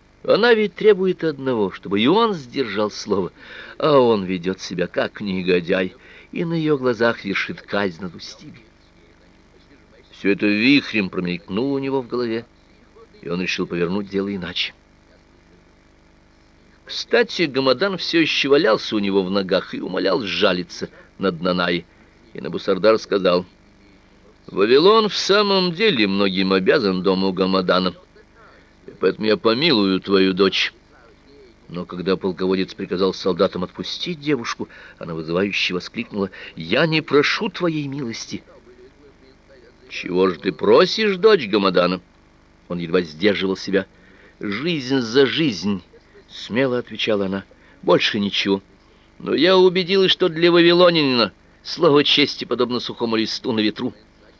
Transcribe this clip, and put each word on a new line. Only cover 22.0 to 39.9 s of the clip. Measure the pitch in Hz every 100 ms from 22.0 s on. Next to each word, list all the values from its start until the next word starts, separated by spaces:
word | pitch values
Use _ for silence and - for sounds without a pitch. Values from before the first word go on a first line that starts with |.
| _ _ _ -
И |
Набусардар | 76 95 - 92 101 110
сказал: | - 101 90 90 92 _ _ _ _ _ _ _ - _ -
«Вавилон | 85 107 131 180 220 214
в | -
самом | - 202 208 196 180
деле | 165 220 139 104
многим | 98 101 92 95
обязан | 95 95 156 104 92
дому | 92 95 95
Гамадана, | 92 95 95 90 90 90 - - - _ _ - - _ _ -
и | -
поэтому | 95 92 110
я | 107
помилую | 113 113 170 120 98 95
твою | - 98 95
дочь». | 92 98 - - - _ - - _ _ - - _ -
Но | 82 87
когда | 90 90 92
полководец | 98 87 92 95 92 -
приказал | 95 90 95 90
солдатам | 98 90 95 90
отпустить | 90 - 92 - 170 165
девушку, | 143 135 113 - - - - -
она | - 82
вызывающе | 80 87 101 92 -
воскликнула: | 90 - - 120 104 98 - - -
«Я | 80 117 160
не | 156
прошу | - 139 147 - 214
твоей | - 175 156 143
милости». | 139 123 110 - - - - - - - _ 143 _ 135 127 _ - - _
«Чего | -